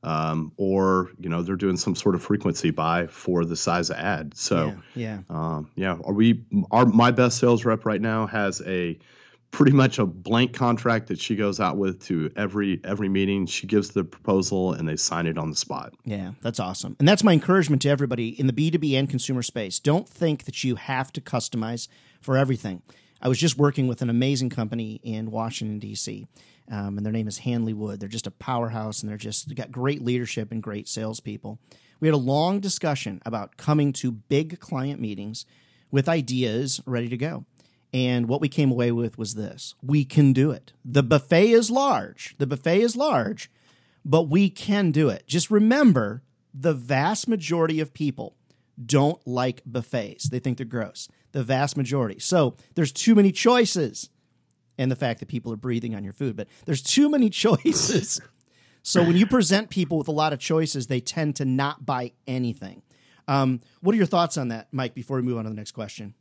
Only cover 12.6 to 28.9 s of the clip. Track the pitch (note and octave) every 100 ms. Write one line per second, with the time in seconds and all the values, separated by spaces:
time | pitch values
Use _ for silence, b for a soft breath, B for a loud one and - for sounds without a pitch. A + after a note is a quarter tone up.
12.6 | G2+ F#2 F2+ G2+ G2 G2 G2 G2 F2+ -
13.6 | G2 G#2+ G2+ - F2 - - F#2+ F2+ F#2+
14.6 | F#2 D#2+ D#2+ D2+ - E2+ E2+ D#2 D#2 D2
15.6 | - C2+ - _ - G2+ F#2 A#2 A#2 A#2
16.6 | F#2 F#2+ - - C#3+ G3+ G#3+ E3 - F#3+
17.6 | D3+ C#3 C#3+ C#3+ C#3 A#2+ A2+ A2 C3+ A#2+
18.6 | D#3 E3 D3+ C3+ C#3 C3 - B2+ A#2 -
19.6 | G2+ - - D#3+ A#3 - E3+ D3 - -
20.6 | C3 A#2 - C3 C3+ - - B2+ - A#2+
21.6 | A2 A#2 - b b b - C3 C3+ C3
22.6 | G#2+ F2+ _ b b b B2 B2+ E3 B2
23.6 | C#3+ C#3+ B2+ A#2 B2 A#2 C3 C3+ B2+ B2
24.6 | A2 A#2 A2 A2 A#2 A2 A2+ A2 A2+ A2+
25.6 | A2 G#2+ G#2 G#2 - G#2 G#2+ b b b
26.6 | b G#2 G2+ G2+ G#2 A2+ G#2+ - B2+ A#2+
27.6 | A2+ G#2+ G#2+ G2+ G2 A2+ G#2 - - B2
28.6 | A#2 A2 A2